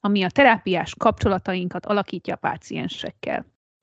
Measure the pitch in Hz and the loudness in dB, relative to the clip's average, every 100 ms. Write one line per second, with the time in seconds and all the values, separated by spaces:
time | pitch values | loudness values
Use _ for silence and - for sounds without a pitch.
0 | 202 202 185 - 277 226 - 175 160 - | 0 0 0 6 6 6 2 -2 -2 0
1 | 220 208 214 190 196 185 180 180 - 202 | 0 2 0 0 -2 -4 -4 -6 -2 -2
2 | 196 180 - - - - - - 185 - | -2 -6 -6 -4 -2 -4 -8 -8 -8 -8
3 | - - - - - _ _ _ | -12 -10 -6 -6 -6 _ _ _